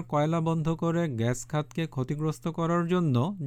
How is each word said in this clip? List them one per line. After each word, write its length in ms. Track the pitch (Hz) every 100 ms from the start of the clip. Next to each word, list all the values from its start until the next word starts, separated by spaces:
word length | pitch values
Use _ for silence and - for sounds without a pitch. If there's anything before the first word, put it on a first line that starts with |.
| -
কয়লা 280 | 147 151 165 160
বন্ধ 180 | 165 156 160
করে 200 | 165 170 165 113
গ্যাস 180 | 117 123 -
খাতকে 320 | 151 156 - 160
ক্ষতিগ্রস্ত 500 | 131 127 147 156 147 170 165
করার 260 | 165 175 170
জন্য 240 | 180 165 120 160 196